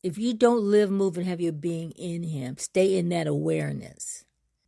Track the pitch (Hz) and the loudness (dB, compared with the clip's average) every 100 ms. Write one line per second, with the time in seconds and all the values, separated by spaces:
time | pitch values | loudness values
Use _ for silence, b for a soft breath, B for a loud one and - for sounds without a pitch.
0 | 190 160 233 220 240 240 202 208 208 196 | -8 -4 -2 4 4 6 4 4 4 2
1 | 196 170 180 175 170 151 170 165 165 - | 0 0 -4 -2 -2 -2 -4 -4 -8 -8
2 | 175 170 170 147 127 135 - 185 190 190 | -8 -6 -4 -6 -6 -8 -2 2 4 2
3 | 170 170 156 147 156 160 147 139 - - | 0 0 0 0 0 0 -2 -6 -10 -14
4 | - - - _ _ _ | -14 -14 -18 _ _ _